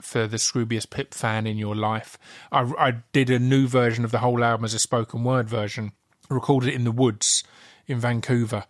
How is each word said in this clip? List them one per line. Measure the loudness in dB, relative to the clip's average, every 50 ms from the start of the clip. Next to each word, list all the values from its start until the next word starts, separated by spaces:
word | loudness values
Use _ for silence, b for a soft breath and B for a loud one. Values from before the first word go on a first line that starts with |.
for | -8 -6 -2 -2 -2 -2
the | -2 -2
Scroobius | -2 -2 -2 -2 -2 0 -2 -4 -4 -6
Pip | -8 -8 -8 -8 -8
fan | -4 -2 -2 -2 -2 -2 -2
in | -4 -4
your | -4 -4 -4
life. | -2 -2 -2 -2 -4 -6 -10 -16 -20 B B B B B B
I, | B 0 0 0 0 2
I | 2 2 0 -2 -4 _
did | 2 2 4 4
a | 4 2
new | 4 4 4 4 4 4
version | 4 2 2 2 2 0 -2
of | -2
the | -2 0
whole | 0 0 2 2 2
album | 2 2 0 -2
as | -4 -4
a | -4
spoken | -2 -2 0 -2 -2 -2 -4 -4 -2
word | 0 0 0 0 -2
version, | -2 -4 -4 -4 -6 -6 -8 -8 -10 _ _ _ _ _ _ -6
recorded | -4 -2 0 2 2 2 2 0
it | 0
in | 0 0
the | 0
woods | 2 4 2 2 2 0 0 0 0 -2 -2 B B B B B B B B B
in | -6 -4
Vancouver | -2 -2 -2 -2 0 0 0 0 0 0 -2 -6 -6 -10